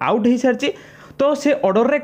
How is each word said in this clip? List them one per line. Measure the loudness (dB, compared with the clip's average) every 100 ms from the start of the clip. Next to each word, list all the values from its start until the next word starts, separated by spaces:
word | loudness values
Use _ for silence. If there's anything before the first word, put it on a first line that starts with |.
| -2
ଆଉଟ୍ | 0 0
ହେଇସାରିଛି। | 2 0 0 -4 -6 -14 -20 -16 -2
ତ | -2 0
ସେ | 0 0 0
ଅର୍ଡ଼ରରେ | 0 0 0